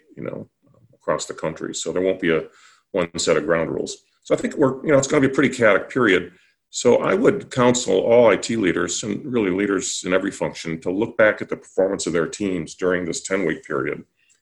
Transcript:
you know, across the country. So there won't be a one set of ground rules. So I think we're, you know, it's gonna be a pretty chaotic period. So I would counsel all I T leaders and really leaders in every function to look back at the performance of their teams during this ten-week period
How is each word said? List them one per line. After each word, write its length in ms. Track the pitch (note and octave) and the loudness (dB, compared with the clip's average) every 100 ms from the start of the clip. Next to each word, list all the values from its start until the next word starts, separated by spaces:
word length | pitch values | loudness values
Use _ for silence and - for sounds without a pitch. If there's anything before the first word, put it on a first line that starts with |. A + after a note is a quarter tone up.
| _ - | _ -12
you 60 | |
know, 260 | - - - _ _ _ _ | -10 -10 -14 _ _ _ _
across 320 | _ - D#2 - | _ -4 -4 -4
the 80 | |
country. 400 | - D#2+ D2+ - | -8 -8 -6 -8
So 160 | - E2 | -8 -6
there 120 | E2 | -2
won't 180 | F#2 F#2 | 0 0
be 120 | F2 | 0
a 120 | D#2+ - _ - _ _ | 0 -2 _ -20 _ _
one 260 | F#2+ E2+ E2+ | -4 -4 -2
set 180 | F2+ D#2 | 0 0
of 100 | D2+ | 2
ground 260 | E2 D#2 | 0 0
rules. 320 | D2 - - _ _ | -4 -6 -10 _ _
So 140 | - - | -4 -2
I 20 | |
think 160 | - | -2
we're, 300 | - C3 C3 - | 0 0 0 2
you 60 | |
know, 60 | C#3 | 2
it's 100 | C3+ | 4
gonna 180 | D3+ C3+ | 2 2
be 60 | |
a 20 | |
pretty 180 | C3+ C#3 | 2 0
chaotic 360 | - A2+ F#2+ - | 2 4 4 0
period. 440 | C3 A#2 F2+ F2 - _ _ _ | 0 2 2 0 -12 _ _ _
So 260 | - B2 A#2+ | 0 4 4
I 180 | - | 4
would 360 | F#3+ A#3 - - | 4 4 2 -4
counsel 500 | C3 B2 A#2+ G2+ F#2 | 2 2 2 2 2
all 280 | F2+ A#2 A#2 | 4 6 6
I 80 | F#2 | 4
T 200 | - A2+ | 0 -2
leaders 460 | F#2+ E2 F2+ - | 0 0 -2 -4
and 220 | A2 G2+ | -6 -6
really 280 | C#3+ A#2+ F#2+ | -4 -2 0
leaders 500 | F#2 G2+ F#2+ - - | 0 0 -2 -4 -6
in 80 | F#2 | -2
every 200 | F#2 G2 | 0 0
function 460 | - D#2+ - E2+ D#2+ | -4 -6 -6 -8 -8
to 100 | F#2+ | -6
look 260 | F#2 A#2 - | -4 -4 2
back 240 | G#2+ G2+ | 2 2
at 80 | A2 | -6
the 80 | - | -10
performance 500 | - - F#2+ F#2+ - | -6 -2 0 0 -2
of 60 | |
their 140 | E2+ D#2 | -2 -2
teams 480 | - G2+ F#2 D#2 | -2 -4 -4 -6
during 300 | - F2+ F2+ | -4 -2 -2
this 180 | E2+ D#2+ | -2 -8
ten-week 420 | - F#2+ E2+ D#2+ | -4 -2 -2 -4
period 400 | - D2 C#2 C#2+ - _ _ _ | -6 -4 -4 -6 -12 _ _ _